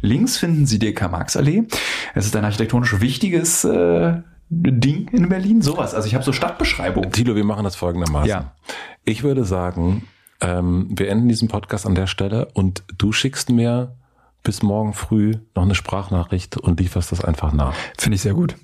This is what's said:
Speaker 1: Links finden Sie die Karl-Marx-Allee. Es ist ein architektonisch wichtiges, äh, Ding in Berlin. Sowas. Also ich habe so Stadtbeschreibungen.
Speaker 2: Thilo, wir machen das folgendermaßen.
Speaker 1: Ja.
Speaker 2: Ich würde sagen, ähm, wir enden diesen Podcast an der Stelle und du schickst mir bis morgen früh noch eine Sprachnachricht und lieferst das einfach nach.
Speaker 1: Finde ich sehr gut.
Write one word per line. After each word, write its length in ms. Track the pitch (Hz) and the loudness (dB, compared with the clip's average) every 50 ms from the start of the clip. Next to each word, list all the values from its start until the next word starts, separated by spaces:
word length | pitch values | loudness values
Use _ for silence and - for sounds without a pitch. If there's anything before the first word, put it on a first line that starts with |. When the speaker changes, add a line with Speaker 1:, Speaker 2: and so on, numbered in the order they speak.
Speaker 1:
Links 360 | - 107 113 139 220 262 - | 2 2 2 2 2 0 0
finden 300 | - - 170 170 151 143 | -2 0 0 2 4 4
Sie 120 | 135 110 104 | 2 2 2
die 120 | 110 107 - | 2 0 0
Karl-Marx-Allee. 680 | - 101 87 87 87 - - - - 139 143 156 208 226 220 - - - - - - - - - | -2 -4 -2 -2 -4 -4 -4 -2 2 2 2 4 2 0 0 -4 -6 -6 -6 -6 -6 -8 -4 -4
Es 120 | - 95 | -2 -2
ist 80 | 104 - | 0 0
ein 80 | 110 104 | 0 0
architektonisch 560 | 104 104 - 113 110 117 120 123 120 - 95 | 0 0 0 -2 0 2 0 2 2 2 2
wichtiges, 640 | 104 127 - - - 190 175 165 170 170 - - - | 0 0 0 0 -2 0 0 0 0 0 -2 0 0
äh, 500 | - 90 87 175 - - 170 170 170 170 170 170 - - - _ _ 165 | 0 2 2 4 4 4 4 2 2 0 -2 -4 -12 -20 -20 _ _ -2
Ding 540 | 170 170 - 131 117 117 135 151 170 214 - - | 0 2 2 2 4 4 2 2 0 -4 -2 2
in 160 | 247 175 170 | 2 2 4
Berlin. 340 | 190 185 185 202 220 226 185 | 2 0 2 4 4 4 4
Sowas. 320 | 143 160 175 127 101 - | 2 0 0 -4 -4 -2
Also 140 | 107 101 107 | -2 -2 0
ich 60 | 107 | 0
habe 80 | 131 127 | 0 0
so 80 | 139 127 | 0 -2
Stadtbeschreibungen. 800 | - - 175 - - 165 160 - - 95 90 92 - 95 92 - | -2 -2 -4 -2 -2 -2 -2 0 0 0 0 0 0 -2 0 0
Speaker 2:
Thilo, 240 | 104 120 123 110 | 2 2 2 2
wir 80 | 101 104 | 2 2
machen 180 | 104 107 101 104 | 0 0 0 -2
das 140 | 98 - | -4 -4
folgendermaßen. 520 | - - 90 85 87 85 80 76 73 73 107 | -2 -4 -2 -2 0 -2 0 0 0 0 0
Speaker 1:
Ja. 240 | 104 90 67 67 - _ _ - - - - - - _ _ | 0 -2 -4 -8 -12 _ _ -14 -14 -14 -14 -16 -20 _ _
Speaker 2:
Ich 180 | - 113 113 120 | -4 -4 -2 0
würde 220 | 143 135 135 120 | 0 0 0 0
sagen, 640 | 92 95 92 90 90 90 90 85 87 95 107 - - _ _ _ _ _ _ - | 0 0 0 -2 -2 -2 0 0 2 0 0 -4 -10 _ _ _ _ _ _ -4
ähm, 460 | 90 90 90 90 87 87 87 92 - | -2 0 0 0 2 2 0 0 -2
wir 180 | 104 90 98 101 | -2 -4 -2 0
enden 200 | 101 110 120 123 | 2 2 4 4
diesen 180 | 113 104 113 110 | 2 2 0 0
Podcast 380 | - 104 101 - - 104 - | -2 -4 -4 -4 -6 -4 0
an 80 | 101 95 | 0 0
der 140 | 90 95 95 | 2 0 -2
Stelle 400 | - - 98 98 104 113 135 - _ | -2 -2 -4 -2 0 -2 -4 -2 _
und 300 | - 95 95 92 - - _ - - | 0 0 0 0 -4 -12 _ -4 0
du 140 | - 104 107 | 0 0 0
schickst 360 | - - 135 135 - - - | 0 -2 -2 -4 -4 -2 2
mir 440 | 123 117 117 117 120 123 123 123 123 - _ _ _ _ _ _ _ _ _ | 2 2 4 2 0 -2 -2 -6 -10 -18 _ _ _ _ _ _ _ _ _
bis 200 | - 101 - - | -4 -2 0 0
morgen 300 | 104 101 107 110 107 104 | 0 2 2 0 -2 -4
früh 420 | - - - 113 107 104 104 110 110 - _ _ | -6 -4 0 2 2 2 2 0 -2 -6 _ _
noch 80 | 98 87 | 0 2
eine 140 | 98 98 | 2 2
Sprachnachricht 800 | - - - - 95 98 - 95 90 85 - - 92 - - - - | 0 -2 -4 -6 -6 -4 -2 -2 -2 0 0 -2 -4 -4 -6 -10 -2
und 220 | - - 85 80 | 0 0 2 2
lieferst 320 | 92 90 - 92 87 - - | 0 0 0 -2 -2 -2 -4
das 120 | 87 - | -4 -2
einfach 280 | - 78 - - 78 73 | -2 -2 0 0 0 0
nach. 220 | 73 69 67 67 - - - - | 2 0 0 -2 -6 -8 -12 -8
Speaker 1:
Finde 200 | - - - 107 | -4 -2 0 0
ich 60 | 92 - | 0 0
sehr 120 | 104 101 | 0 0
gut. 220 | 87 180 - - - | 2 0 -2 -2 -8